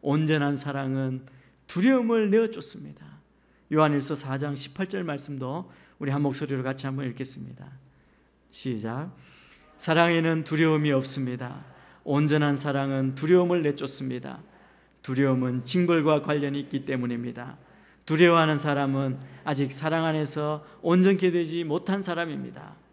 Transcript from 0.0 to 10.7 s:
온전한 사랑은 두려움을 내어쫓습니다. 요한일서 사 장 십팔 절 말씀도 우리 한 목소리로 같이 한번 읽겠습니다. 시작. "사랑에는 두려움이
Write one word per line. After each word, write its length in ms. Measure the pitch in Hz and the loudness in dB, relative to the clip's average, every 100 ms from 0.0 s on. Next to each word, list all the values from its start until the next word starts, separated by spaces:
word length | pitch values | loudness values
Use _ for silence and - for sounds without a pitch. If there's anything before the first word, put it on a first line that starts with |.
온전한 560 | 143 147 156 156 143 139 | 0 0 2 2 2 -2
사랑은 680 | 139 139 135 135 135 131 - - _ _ _ | -4 -6 -4 -2 -2 -6 -10 -20 _ _ _
두려움을 600 | 175 220 262 233 226 208 | 0 4 4 2 2 4
내어쫓습니다. 840 | 214 220 226 - - 143 143 147 143 _ _ _ _ _ | 2 2 -4 -14 -16 -16 -18 -20 -20 _ _ _ _ _
요한일서 420 | 151 156 143 139 143 | 4 4 4 -2 -6
사 220 | 139 135 | -6 -4
장 180 | 147 143 | -4 -6
십팔 340 | - - 190 | -10 -8 -6
절 140 | 190 | -4
말씀도 680 | 170 143 139 139 131 156 185 - - _ | -6 -6 -8 -8 -6 -8 -10 -18 -20 _
우리 120 | 143 | -4
한 100 | 139 | 0
목소리로 400 | 143 139 147 139 | 0 -2 -4 -4
같이 240 | 131 135 139 | -4 -6 -6
한번 200 | 135 131 | -6 -6
읽겠습니다. 640 | 117 127 - 127 127 - 135 _ _ _ _ _ _ _ | -8 -10 -10 -14 -16 -20 -20 _ _ _ _ _ _ _
시작. 680 | - 135 117 110 123 165 - - - - - _ - | -10 -6 -4 -4 -6 -8 -14 -20 -20 -20 -20 _ -10
"사랑에는 680 | - 160 170 165 165 160 | 2 4 6 4 2 0
두려움이 480 | 156 156 160 | 0 2 4